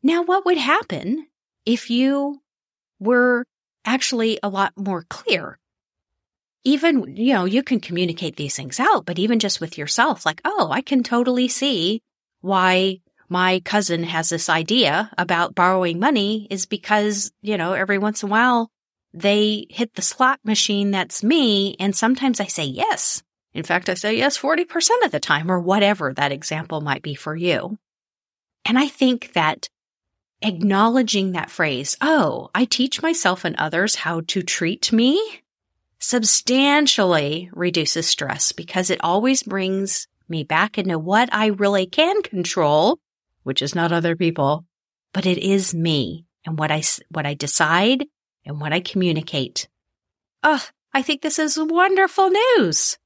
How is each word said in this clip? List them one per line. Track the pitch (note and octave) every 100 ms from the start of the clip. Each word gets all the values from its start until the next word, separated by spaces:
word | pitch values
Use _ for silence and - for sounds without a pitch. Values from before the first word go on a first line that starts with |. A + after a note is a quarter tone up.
Now, | C4+ E4+
what | F4 F#4+ F#4
would | E4+
happen | B3 F4 - D#3+ F#3 D4 - _ _ _ -
if | A#3 -
you | A#3+ C4 C#4 C#4+ C#4+ _ _ _ _ _ _
were | G3+ B3 B3 B3 B3 _ _ _
actually | - C4 - A#3+ A3+ A3
a | G3+
lot | F#3+ G3 -
more | G3 F3 E3
clear? | - - D4+ C#3+ - _ _ _ _ _ _ _ _ _ _
Even, | C4 C#4 E4 C#4 C3+ F#3+
you | A#3+
know, | A3+ F3+
you | A#3
can | C4+ B3
communicate | - F3 F3+ E3 E3 C#3+
these | C#3+ -
things | B2+ -
out, | C4+ F#4 -
but | F3
even | G#3+ A3+
just | G#3 -
with | E3 -
yourself, | D3 - D4 B3+ D#3
like, | D#3 D#4+
"Oh, | G#4 D#3+
I | C#3+
can | - C4+
totally | A#3 A#3+ B3 B3 B3
see | - C#4+ A3 E3+ A3+ _ _ _ _
why | F#3 F#3+ F#3 F#3 F#3+ F#3 _ _ _
my | F3+ F#3 F#3
cousin | F3+ G#3 G3 E3+
has | E3+ E3 D#3+
this | E3 -
idea | D#3+ D#3+ A#3+ F3+ D#3 G#3+ -
about | F3+ E3+ F3 -
borrowing | F3+ F#3+ F3+ E3+
money | B3 B3+ G3+ A3 G#3
is | G3 -
because, | G3+ - G#3+ G#3 G3+ - _
you | G3+ G#3
know, | E3+
every | F3+ F#3+ G3
once | G#3 G#3+
in | G3+
a |
while | G#3+ B3 A#3+ A3+ _ _ _ _
they | E3+ G3+ G#3 G#3+ G#3+ -
hit | - A#3
the | -
slot | - - B3+ C4+
machine | G#3+ G#3+ - G3+ G3+
that's | G3 - -
me, | G#3 D#4+ B3 G3+ G3 -
and | G3 F#3+
sometimes | C4 C4 C4 A#3
I | G3
say | - D3
yes. | B2+ A4 - - - _ _ _
In | -
fact, | D#3 F3 F3+
I |
say | F#3 G#3 G#3+
yes | C#4 C#4
forty | C#4 D#4+ F4
percent | E4+ - A#4+
of | A4
the | D4
time," | - D3+ D#3+
or | F3+
whatever | F3 G3+ G3+ G3+ C#3+
that | C#3 C#3+
example | C#3 - D#3 D#3+ D#3
might | D3 C3+
be | D3+ C#3+
for | D#3 D#3+
you. | F3 D3 F#3+ G#3 _ _ _ _ _ _ _ _ -
And | B3
I | C#4+
think | - C4 A#3+ -
that | F3+ D#3 - - _ _ _ _ _ _ _
acknowledging | G#3+ F3 G3+ G3 A3+ B3+ A3 G3+ F#3+
that | F3+ -
phrase, | - D#3 B2+ C#3+ -
"Oh, | C#4+ D#4 D#3+ - -
I | G3+ B3
teach | - C4 -
myself | D#4+ E4 F#3 F#3 F3
and | -
others | D#3 E3+ G#3 -
how | D#3+ E3 E3
to | F#3+
treat | F3+ - E3+ - -
me," | A3+ B3 F4 A4 - _ _ _ _ _ _
substantially | - B3 A3 - - B3+ C#4 D4 C#4+ - F#3 E3 C#3+ D#3+ F3+
reduces | E3+ F3 E3+ D3+ E3+ E3
stress | - C#3+ - -
because | - E3 F#3 F#3
it | F3+
always | E3+ F#3+ B3 C4
brings | - F#3+ F#3 F#3+ G3 - - _ _
me | D#3+
back | D3 D#3+ G#3 -
into | F#3 E3
what | E3 G#3 B3
I | G#3 A3
really | G3 G3+ G3+ F#3
can | - E4 G#4
control, | - F#3+ E3+ - D3+ D3+ F#3+ - _ _ _ _
which | C3 C3+
is | C#3+
not | F3 E3+
other | E3+ E3 E3+
people, | E3+ E3 C#3 D3+ - _ _ _ _
but | F#3+ F#3
it | F3+
is | G3 G3 F#3
me | E3+ E3 D3+ - E3 _ _ E3
and | D#3
what | D#3
I | D#3
s-, | - - -
what | E3 C#3+
I |
decide | D3 D3 - D#3 E3+ G#3+ C4 D4 _ _ _ C#3+
and | D3
what | D3+
I | E3
communicate. | F3+ G3 F3+ D#3 D#3 D3 B2+ - - _ _ _ _ _ _ _
Ugh, | D4+ D4 - _ _
I | C4+
think | C4 C#4+
this | D#4 D4+
is | D#4 D#4
wonderful | D#4 E4 F#4+ F#4+ F#4+ - F#4+
news. | F#4+ B4+ A4+ F#3 - - -